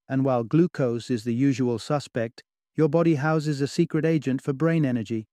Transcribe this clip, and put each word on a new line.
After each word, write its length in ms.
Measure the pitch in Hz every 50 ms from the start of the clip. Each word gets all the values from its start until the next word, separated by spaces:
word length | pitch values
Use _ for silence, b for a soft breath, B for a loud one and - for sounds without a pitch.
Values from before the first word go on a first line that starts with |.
| _ -
and 160 | 135 135 135
while 180 | 139 127 120 117
glucose 680 | 104 - 156 180 175 - - 139 120 117 117 - -
is 120 | 123 113 107
the 120 | 120 117
usual 420 | 120 135 139 131 120 127 123 120 107
suspect, 640 | - - 151 143 - - - 127 113 117 - - - _ _ _ _ _ _
your 140 | - 156 151
body 240 | 143 165 170 170 160
houses 480 | 131 139 156 160 160 147 156 147 135
a 60 | 143 135
secret 400 | - - 170 - - 156 147 160
agent 340 | 165 156 127 135 127 135
for 120 | - - 143
brain 320 | 131 156 165 165 165 147
energy, 420 | 131 123 120 107 - 117 113 113 -